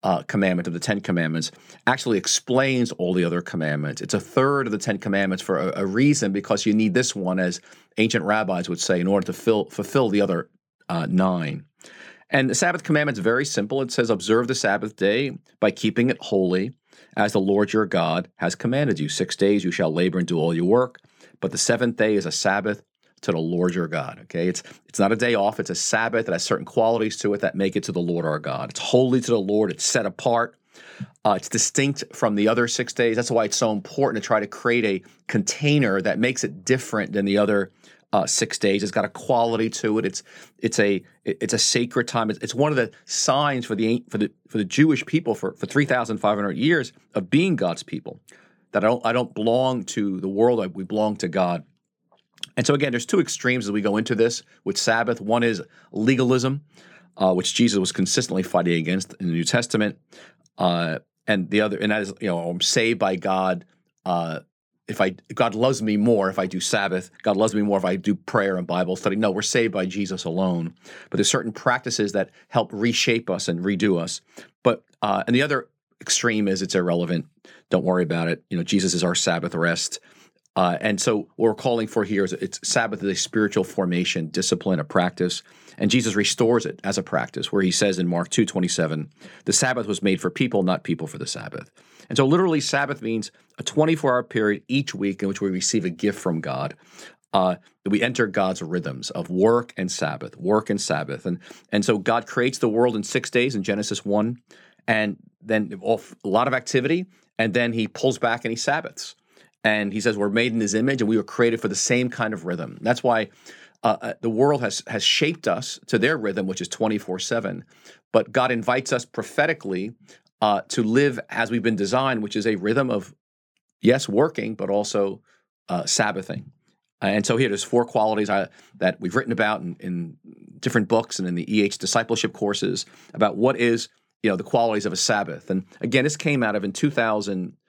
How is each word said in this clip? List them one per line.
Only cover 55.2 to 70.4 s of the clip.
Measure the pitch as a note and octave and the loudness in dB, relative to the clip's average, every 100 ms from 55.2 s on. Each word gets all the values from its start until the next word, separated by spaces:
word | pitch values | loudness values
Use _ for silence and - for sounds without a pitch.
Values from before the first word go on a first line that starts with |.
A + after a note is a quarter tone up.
| G2+ A#2 | 0 2
is | A#2 G#2 - _ _ | 2 0 -6 _ _
legalism, | - A2+ C3 B2+ B2+ C3 C#3 _ _ - - _ - | -2 2 4 4 2 2 -2 _ _ -20 -20 _ 0
uh, | F#2+ | 2
which | F#2 F2+ | 2 0
Jesus | - A#2+ G2+ | 2 2 4
was | F#2 | 0
consistently | - F#2 - - F#2 | -2 0 0 0 -4
fighting | F#2 F2+ F2 E2+ | 0 0 2 0
against | D#2+ F#2+ F#2 - | 0 -4 -4 -8
in | F2+ | -4
the | |
New | E2 | -2
Testament. | D#2+ A#2+ A#2+ A2+ G#2 - _ - - _ _ - | 0 0 0 -2 -2 -4 _ -20 -20 _ _ -2
Uh, | F2+ E2+ E2+ D#2 _ _ - | 0 0 -2 -6 _ _ -2
and | G#2 F2 | 0 2
the | G#2 | 0
other, | G#2+ G2 | 0 -2
and | G#2 | -2
that | G#2+ | -2
is, | G2 - | -2 -6
you | A2 | -4
know, | E2+ | -2
"I'm | E2+ F2 | -4 -2
saved | - - A2+ A2+ | 0 2 2 2
by | G2 F#2+ | 0 0
God. | G2 F#2+ F#2+ F2+ - _ _ _ - | 0 0 0 -2 -6 _ _ _ -4
Uh, | F2 E2+ D#2 - _ _ _ - | -2 -2 -8 -12 _ _ _ -12
if | - | -2
I, | F#2+ F#2 _ - | -2 -2 _ -2
God | A#2 | 0
loves | G#2 B2 C3+ | 2 0 0
me | A2 G#2 | 0 2
more | A2 A2 F#2+ | 4 4 2
if | F#2 | 0
I | F#2 | -2
do | F#2 | -2
Sabbath. | - A2 G2+ F#2 - _ | -2 0 0 -2 -6 _
God | - G2 | 0 2
loves | A2 | 2
me | G#2 | 2
more | G#2 G2+ | 2 2
if | F2+ | 2
I | F#2 | 0
do | F#2+ F#2+ | 0 -2
prayer | - A#2 G2 F#2 | 0 0 0 -2
and | F2 | -2
Bible | F2 F2+ F#2 | -2 -2 -2
study." | G#2 G2 | -2 0
No, | A2 | 0
we're | F#2+ | 0
saved | G#2 B2+ A2+ | 0 0 0
by | G2 F#2 | 0 -4
Jesus | F#2+ F#2+ F#2 | -4 -6 -6
alone. | F2+ E2+ | -4 -2